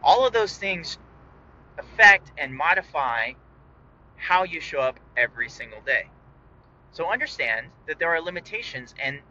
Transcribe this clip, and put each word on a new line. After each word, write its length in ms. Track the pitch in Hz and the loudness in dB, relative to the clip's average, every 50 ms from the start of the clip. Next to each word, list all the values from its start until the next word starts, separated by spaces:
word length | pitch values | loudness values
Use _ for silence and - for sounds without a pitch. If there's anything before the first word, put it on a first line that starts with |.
all 240 | - - 180 240 262 | 6 4 4 6 4
of 60 | 254 | 2
those 260 | 233 233 214 196 - - | 2 2 0 0 -4 -8
things 400 | 202 196 190 175 165 - - - - - - - - - - - - - - - - - - - | -6 -6 -6 -6 -8 -12 -14 -16 -18 -20 -20 -20 -20 -20 -20 -20 -20 -20 -20 -20 -20 -20 -18 -18
affect 540 | 143 - - - 220 208 196 185 - - - - | -18 -14 4 8 10 10 10 8 4 -8 -12 -10
and 180 | 147 135 131 | -10 -10 -6
modify 800 | 131 143 165 185 190 - - - 156 139 127 117 117 113 120 127 - _ _ - - - - - - - - - _ - - - | -2 0 2 2 0 0 -4 -4 -2 -2 0 0 -2 -2 -4 -6 -14 _ _ -20 -20 -20 -20 -20 -20 -20 -20 -20 _ -20 -20 -18
how 280 | - - - 180 185 190 | -12 -2 2 2 2 2
you 180 | 185 170 160 | 0 -4 -10
show 180 | 147 - - 143 | -10 -6 -2 0
up 180 | 131 131 127 - - - - 123 | 0 0 -2 -4 -18 -8 0 0
every 320 | 123 117 - 117 117 117 | 0 0 0 -8 -10 -10
single 320 | - - 123 117 107 107 | -10 -16 -16 -16 -16 -14
day. 280 | - 135 131 110 82 - - - - - - - - - - - - - - _ _ - | -4 -2 -2 -2 -2 -4 -16 -20 -20 -20 -20 -20 -20 -20 -20 -20 -20 -20 -20 _ _ -20
So 200 | - - 165 175 | -10 -8 -4 -4
understand 560 | 208 247 294 294 - - 139 117 113 110 123 131 - - - - | -2 -4 -4 -8 -6 -6 -4 -4 -4 -4 -6 -12 -20 -20 -12 -12
that 120 | 156 - | -6 -4
there 100 | 165 165 | -2 0
are 120 | 170 165 | 0 -2
limitations 760 | 165 175 180 175 175 - - 220 240 - - 131 127 117 - - 135 | -2 -6 -10 -10 -12 -10 -12 -10 -10 -10 -12 -12 -14 -14 -12 -8 -8
and 160 | 135 139 139 - - | -8 -8 -8 -16 -20